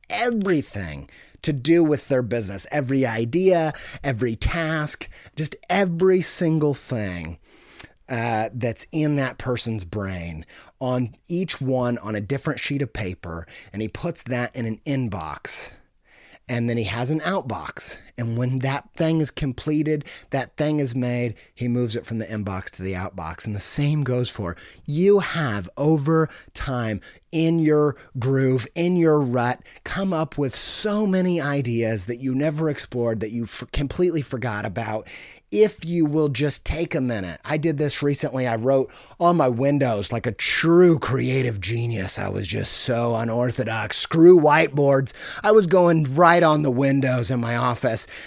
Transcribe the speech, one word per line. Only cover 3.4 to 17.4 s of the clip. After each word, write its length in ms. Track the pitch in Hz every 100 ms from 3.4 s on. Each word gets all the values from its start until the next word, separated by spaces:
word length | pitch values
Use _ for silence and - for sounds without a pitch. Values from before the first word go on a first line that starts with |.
| 185 175 160 - - -
every 320 | 143 117 123 113
task, 720 | - 170 160 160 151 - - - - -
just 200 | 156 - -
every 520 | 185 196 165 190 185
single 520 | 165 - 170 160 147
thing, 640 | 139 - 123 101 87 82 85 _ _ - - - _ -
uh, 420 | 123 117 113 113
that's 320 | 127 120 110 -
in 240 | 165 151 143
that 220 | 131 -
person's 480 | - 120 - 110 87
brain, 600 | 110 98 92 85 80 82 - - -
on 360 | 127 127 120 - -
each 340 | 175 185 -
one 360 | 131 131 123 120
on 160 | 101 104
a 60 |
different 380 | 101 139 - 127
sheet 220 | - 143
of 120 | 139
paper, 540 | - 98 92 87 82 82 - -
and 80 | 98
he 60 | 110
puts 360 | - 175 170
that 320 | - 123 120 -
in 100 | 113
an 140 | 110 -
inbox. 840 | 139 120 90 78 71 - - - - _ _ _ _ - - -
And 220 | 117 120
then 80 | 117
he 60 |
has 260 | 104 113 127
an 120 | 156
outbox. 760 | 156 196